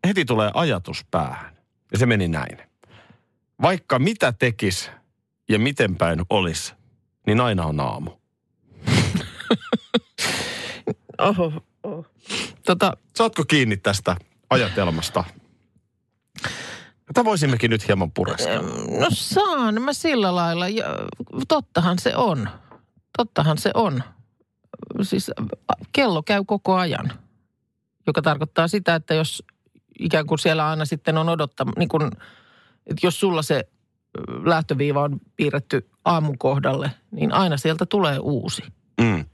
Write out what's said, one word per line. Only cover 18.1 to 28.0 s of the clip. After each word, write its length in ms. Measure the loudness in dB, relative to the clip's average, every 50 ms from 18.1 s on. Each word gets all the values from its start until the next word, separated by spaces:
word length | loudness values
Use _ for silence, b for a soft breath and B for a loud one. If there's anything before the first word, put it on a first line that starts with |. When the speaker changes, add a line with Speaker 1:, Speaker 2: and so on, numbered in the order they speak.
Speaker 1:
pureskaa. 420 | 0 -2 -2 -2 -2 -4 -2 -2 -2
Speaker 2:
Em, 120 | -2 -2 -4 -6 -6 -6 -4 -2 0
no 80 | 0 0
saan 680 | 0 -2 -4 0 0 2 2 2 2 2 0 0 0 0
mä 120 | -2 -2 -4
sillä 420 | -2 0 0 2 2 2 2 2
lailla. 320 | 2 0 0 0 -2 -2
Ja 180 | -2 -2 -2 -4 -4 -6 -6 -8 -10 -10 -12 -12 -10 -8 -8 -2
tottahan 520 | 0 0 0 0 _ _ 2 2 2 2 2
se 160 | 0 0 0
on. 340 | 2 2 2 0 0 -2 -6 B B B B B B B _ _ _ _ _ _
Tottahan 400 | -4 -4 -2 _ 0 2 2 2
se 140 | 2 0 0 2
on. 300 | 2 2 2 0 -2 -4 -8 -14 _ -20 _ _ _ _ _ _ _ _ _ -18 -18 -14 -10 -4 -4
Siis, 300 | -2 0 0 -2 -2 -4 -6 -6 -6 -6 -8 -10 _
a, 60 | -4 -4 -4 -4 -2
kello 320 | 2 2 2 4 2 0 0
käy 200 | 0 0 0 2
koko 300 | 0 -2 -2 _ 0 2
ajan. 360 | 2 2 0 -2 -2 -4 -6 -6 -8 -18 _ _ _ _ _ _ _ _ _ _ _ _ _ _ _